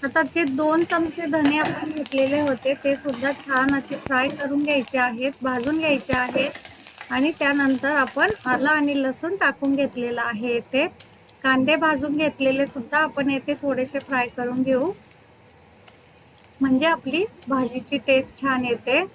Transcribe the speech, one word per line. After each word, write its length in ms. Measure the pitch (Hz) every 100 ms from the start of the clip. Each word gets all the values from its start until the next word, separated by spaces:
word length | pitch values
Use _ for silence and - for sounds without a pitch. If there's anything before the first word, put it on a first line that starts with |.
आता 180 | 277 320 302
जे 180 | 330 330
दोन 380 | 262 311 320
चमचे 420 | 330 349 330 311 330
धने 320 | 311 285 294
आपण 320 | 302 302 302
घेतलेले 500 | 311 285 269 269 285
होते 340 | 294 254 262 277
ते 200 | 277 277
सुद्धा 360 | 285 240 269
छान 400 | 277 - 269 269 277
असे 200 | 262 269
फ्राय 300 | - 262 269
करून 340 | - 285 285
घ्यायचे 340 | 294 285 233 262
आहेत, 340 | 247 233 262 277
भाजून 360 | 254 254 240 311
घ्यायचे 360 | 320 277 -
आहेत. 380 | 254 247 247 269 - - - - - -
आणि 200 | 254 285 330
त्यानंतर 520 | 285 285 277 262 277
आपण 380 | 294 254 - 349 427 254
आलं 240 | 247 269
आणि 240 | 302 285 277
लसूण 400 | 262 262 330 381
टाकून 380 | 339 - 277
घेतलेलं 480 | 277 277 247 240 240
आहे 340 | 233 220 247 240
इथे. 300 | 220 262 320 - - - - -
कांदे 320 | 269 262 262 311
भाजून 400 | 311 294 285 294
घेतलेले 480 | 302 - 269 269 277
सुद्धा 320 | 277 233 294
आपण 300 | 311 302 277
येथे 240 | 277 269 285
थोडेसे 380 | 285 254 254 277
फ्राय 280 | 269 269 240
करून 340 | - 247 247
घेऊ, 300 | 262 254 302 403 - - - - - - - - - - - - - - - -
म्हणजे 240 | 269 262 320
आपली 380 | 320 262 294 427 - -
भाजीची 500 | 262 247 254 - 285
टेस्ट 440 | - 262 262 -
छान 240 | 269 262 247
येते. 360 | 233 - 269 392